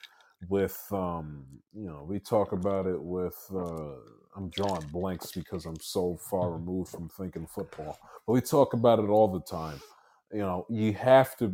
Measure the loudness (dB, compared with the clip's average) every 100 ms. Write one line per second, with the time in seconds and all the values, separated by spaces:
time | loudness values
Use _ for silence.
0 | -20 _ _ -16 -2 0 0 -4 -6 -2
1 | -2 -4 -8 -12 -16 -20 _ -12 -12 -10
2 | -8 -8 0 2 2 0 0 0 0 -2
3 | -4 -4 -4 -6 -8 -6 -6 -6 -10 -12
4 | -18 -20 _ -12 -8 -4 -2 -2 -6 -6
5 | -4 -6 -8 -10 -8 -8 -8 -10 -6 -2
6 | -2 -4 -4 -2 -2 -4 -4 -4 -6 -8
7 | -12 -10 -10 -8 -10 -8 -10 -10 -12 -12
8 | -16 -8 2 2 4 4 4 6 6 6
9 | 6 6 6 4 -4 -6 -6 -10 -14 -20
10 | _ _ -10 -4 -2 -2 -4 0 0 2
11 | 8 8 6 0 -2